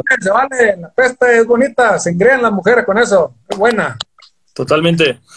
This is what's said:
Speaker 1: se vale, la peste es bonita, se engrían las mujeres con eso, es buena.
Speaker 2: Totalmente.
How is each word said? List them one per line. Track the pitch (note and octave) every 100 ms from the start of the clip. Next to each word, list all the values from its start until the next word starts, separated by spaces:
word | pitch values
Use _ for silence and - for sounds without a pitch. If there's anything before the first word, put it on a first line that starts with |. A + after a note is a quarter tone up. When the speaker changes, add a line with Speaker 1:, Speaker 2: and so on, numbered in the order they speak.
| - B3+
Speaker 1:
se | F#3
vale, | G#3 C4+ C4 A#3+ F#3
la | E3
peste | - B3+ B3+ B3 A#3
es | A3+
bonita, | A#3 C#4 A#3 A#3+ F3
se | F3
engrían | F3 G#3+ C4
las | A#3
mujeres | G3+ F3+ A#3+
con | G#3 G3
eso, | A3+ G3 D#3 - _
es | -
buena. | A3 A3+ D#3 A2 - _ - _ _
Speaker 2:
Totalmente. | - B2+ D#3 E3 E3+ D#3 A#2+ _